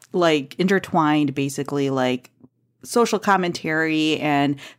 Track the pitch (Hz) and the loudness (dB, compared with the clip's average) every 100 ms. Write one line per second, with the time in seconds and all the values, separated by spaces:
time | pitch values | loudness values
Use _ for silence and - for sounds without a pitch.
0 | - 185 170 156 139 - 180 196 - 185 | -8 0 2 2 -2 -2 0 0 0 0
1 | 151 151 143 135 139 139 139 143 139 135 | 2 2 0 -2 -4 -4 -6 -2 -2 0
2 | 127 123 - _ - _ _ _ - 240 | 0 -2 -8 _ -20 _ _ _ -4 0
3 | 233 208 - 190 175 175 160 160 160 156 | 2 0 2 2 0 -4 -4 -2 0 0
4 | 156 151 151 143 143 139 - | 0 0 0 2 2 -2 -8